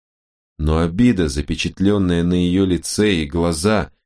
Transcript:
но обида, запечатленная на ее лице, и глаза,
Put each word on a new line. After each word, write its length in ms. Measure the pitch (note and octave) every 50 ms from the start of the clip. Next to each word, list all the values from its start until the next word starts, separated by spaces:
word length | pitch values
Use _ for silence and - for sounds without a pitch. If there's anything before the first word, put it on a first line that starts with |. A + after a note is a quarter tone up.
| _ _ _ _ _ _ _ _ _ _ _ -
но 200 | D#2 D#2 D#2 D#2+
обида, 500 | E2+ E2+ E2+ G2 A#2+ B2 A2+ F#2 E2+ D2
запечатленная 920 | C#2 D2 D2 - - - - F2 - - F#2+ G2+ G#2 G2+ F#2+ F2+ F2 E2+
на 120 | E2+ F2 F2+
ее 320 | F2+ F2+ F2 F2+ F#2+ G2
лице, 500 | F#2+ F2 D#2+ - - - - G#2 G#2+ G2
и 100 | E2 D#2
глаза, 680 | D2 E2 E2+ E2 F2 E2 D2+ E2 G#2 A2 G2 D2+ - _ _ _